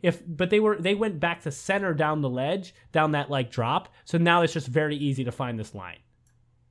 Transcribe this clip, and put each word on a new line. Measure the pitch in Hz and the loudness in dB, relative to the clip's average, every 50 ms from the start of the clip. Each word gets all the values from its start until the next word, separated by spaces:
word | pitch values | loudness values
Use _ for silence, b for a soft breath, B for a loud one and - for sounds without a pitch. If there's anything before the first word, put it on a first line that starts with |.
| B | B
If, | 175 170 - - | 0 0 0 -6
but | 175 165 143 185 180 | -12 -4 -2 0 2
they | 208 208 | 4 4
were, | 214 214 208 | 4 4 2
they | - 165 190 202 | 2 0 0 0
went | 202 220 220 190 147 | 2 0 -2 -2 -2
back | 160 170 170 170 - | -2 -2 -2 -2 -6
to | 156 | -8
center | 139 - - - 190 202 202 185 165 | -8 -8 -2 -2 0 0 0 0 0
down | 143 156 151 156 156 | 2 2 2 2 0
the | 143 131 | 0 -2
ledge, | 123 127 131 147 180 202 185 - - b b b - | -2 -2 -2 -2 -2 -4 -6 -10 -18 b b b 0
down | 160 156 151 151 | 2 2 2 2
that, | 147 143 - | 0 -2 -2
like, | 143 135 131 117 | -2 -4 -4 -2
drop. | - - 117 117 143 180 - - b b b | -2 -2 -2 0 0 -2 -2 -6 b b b
So | - - 170 | -2 0 2
now | 170 175 170 175 170 | 4 6 6 6 4
it's | 160 - | 2 0
just | 165 143 123 | -2 -6 0
very | 123 156 151 151 151 | 0 0 0 0 -2
easy | 143 147 143 135 131 131 | -2 0 -2 0 0 -2
to | 120 113 | -6 -4
find | - 139 123 117 110 | -4 -6 -6 -4 -6
this | 107 - - | -8 -10 -10
line. | 104 92 87 85 - _ _ _ _ _ _ _ _ _ _ _ _ _ _ | -14 -12 -12 -14 -16 _ _ _ _ _ _ _ _ _ _ _ _ _ _